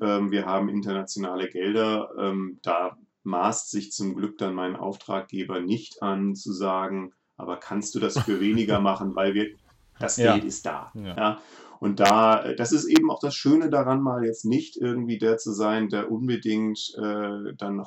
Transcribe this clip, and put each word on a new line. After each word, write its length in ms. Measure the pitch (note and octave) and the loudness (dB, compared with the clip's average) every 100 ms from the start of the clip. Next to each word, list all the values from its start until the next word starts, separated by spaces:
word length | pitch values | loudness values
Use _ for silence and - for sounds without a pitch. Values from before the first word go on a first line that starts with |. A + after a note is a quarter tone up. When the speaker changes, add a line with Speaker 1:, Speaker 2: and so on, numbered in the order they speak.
Speaker 1:
Ähm, 280 | G#2+ G2+ G2+ | 0 2 2
wir 140 | G2 | 0
haben 240 | F#2 F#2+ G2+ | 0 0 0
internationale 800 | G#2 G2 F#2+ F#2+ G#2 F#2 F#2 F#2 | -2 -2 -4 -4 -6 -6 -4 -4
Gelder. 600 | F2+ F#2+ A2 A2 G#2+ - - | -2 0 2 2 0 -4 -4
Ähm, 400 | G2 F#2+ F#2 F#2 | -2 -2 -4 -6
da 380 | F#2 E2+ F#2 - _ _ | -2 0 -2 -6 _ _
maßt 480 | G2 A2 G#2 A#2 - | -4 0 0 0 -4
sich 200 | G#2 G2 | -6 -6
zum 220 | - G2 | -6 -4
Glück 220 | F#2 G#2 - | -4 -6 -4
dann 160 | G2 | -6
mein 220 | F#2 F#2 F#2 | -4 -4 -4
Auftraggeber 840 | F#2 G2 - F#2+ - F#2+ F#2 F#2 | -6 -8 -6 -6 -6 -8 -6 -4
nicht 420 | F2+ A#2 - - | -2 -4 -4 -6
an, 320 | G2+ G2 G2 | -4 -2 -2
zu 180 | G2 - | -4 -6
sagen, 640 | F#2 F#2+ F#2+ F#2+ G2 F#2 - _ - | -4 -2 -2 -2 -6 -8 -14 _ -14
"Aber 180 | F2 F2 | -10 -10
kannst 380 | - G#2 G#2 | -6 -6 -4
du 60 | - | -2
das 180 | - C#3 | -2 0
für 200 | A2+ F#2 | 0 2
Speaker 2:
<laughs> 20 | |
Speaker 1:
weniger 400 | G2+ A2 G#2+ G2+ | 2 2 2 2
machen, 360 | G2 F#2+ G2 F#2 | 2 0 -2 0
weil 160 | G2 | 2
wir, 160 | G2+ G#2+ - _ _ _ - | 2 -2 -6 _ _ _ -6
das 200 | A#2 - | -4 4
Speaker 2:
Ja. 140 | A#2 | 6
Speaker 1:
Geld 100 | G#2 | 6
ist 220 | - - E2+ | 2 -6 -6
da." 260 | D2 - | -8 -10
Speaker 2:
Ja. 220 | A2 G2 F2 | -12 -8 0
Speaker 1:
Ja. 240 | G#2+ G#2+ - - - - | 0 0 -8 -20 -20 -6
Und 220 | G2+ G2+ | -2 4
da, 420 | G2 A2 A2 A2 | 6 8 8 6
äh, 140 | - - | 4 -2
das 160 | A#2 | 2
ist 140 | D3+ - | 2 6
eben 240 | D#3+ D#3+ | 4 4
auch 100 | - | 0
das 140 | C#3+ | -4
Schöne 340 | - C3+ D#3 D#3+ | 0 4 4 4
daran, 320 | C#3 B2+ C3+ | 2 2 2
mal 240 | C3+ B2 | 0 0
jetzt 220 | A2+ A2 A2 | -2 -2 0
nicht 320 | C#3 D#3 - | 0 0 -4
irgendwie 400 | B2 A#2+ A#2 G#2+ | -2 -2 -2 0
der 180 | A2+ A2+ | 2 2
zu 160 | A2+ | 0
sein, 380 | G2+ G#2+ A2 G#2+ | 0 0 2 0
der 200 | G#2 G#2 | -2 -2
unbedingt, 840 | A2+ B2+ A#2 A2 G#2+ A2 G#2+ - - | -2 -2 -2 0 0 0 -2 -8 -6
äh, 560 | G#2+ G#2 G#2 G#2 G2+ | -4 -4 -4 -6 -10
dann 300 | - G2+ G2+ | -8 -6 -6